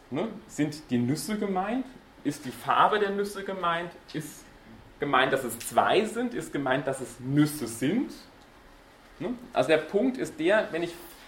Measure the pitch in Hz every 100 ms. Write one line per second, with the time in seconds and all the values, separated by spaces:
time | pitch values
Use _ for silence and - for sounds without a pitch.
0 | - 139 220 - - - 147 - - 123
1 | 120 151 - 208 196 185 202 254 - -
2 | - - - - 127 - 135 127 185 208
3 | 196 202 202 190 196 190 170 165 175 -
4 | - 156 151 - - - - - - -
5 | 143 127 135 135 120 - - 110 104 165
6 | 214 233 247 156 - 147 139 135 139 131
7 | 120 - 127 143 147 - 113 - 151 233
8 | 320 - - - - - - - - -
9 | - - 185 247 - 117 139 156 - 202
10 | 254 240 160 - 165 214 - 160 170 -
11 | - -